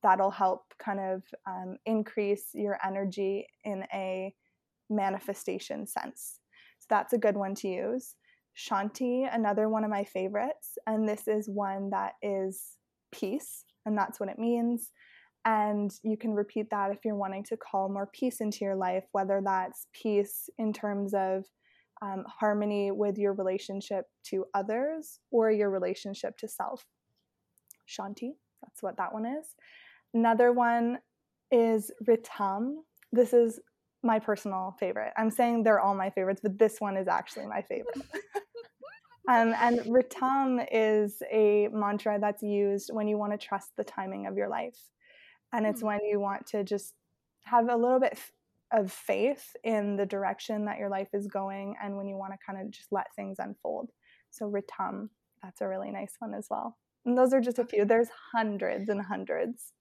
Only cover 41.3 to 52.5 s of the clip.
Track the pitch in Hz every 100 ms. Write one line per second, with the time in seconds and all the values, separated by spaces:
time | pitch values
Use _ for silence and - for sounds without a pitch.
41.3 | 220 208 208 208 214 208 208 220 208 208
42.3 | 208 208 202 202 202 - 220 214 208 208
43.3 | 208 - 196 - - 208 - 190 190 196
44.3 | 196 202 - - - - _ _ - -
45.3 | _ _ 240 214 226 220 208 208 208 202
46.3 | 196 - 214 196 202 - _ _ _ _
47.3 | _ - 240 233 240 247 254 254 - -
48.3 | _ _ _ _ 226 190 - - 196 233
49.3 | 277 - - 226 214 202 202 196 196 196
50.3 | 196 - 214 208 - 202 190 196 202 202
51.3 | 196 196 196 196 - 208 196 196 196 196
52.3 | 196 -